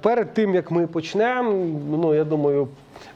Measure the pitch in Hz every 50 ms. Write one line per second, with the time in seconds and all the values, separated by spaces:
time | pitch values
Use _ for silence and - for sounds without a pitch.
0 | - 214 240 240 202 - - 220 220 196 180 180 156 - 165 170 170 170 170 165
1 | 160 - - 202 220 247 254 254 247 226 202 190 180 165 151 147 143 147 156 160
2 | 170 160 151 151 156 151 156 151 143 143 143 143 139 123 - - - - - -
3 | - - -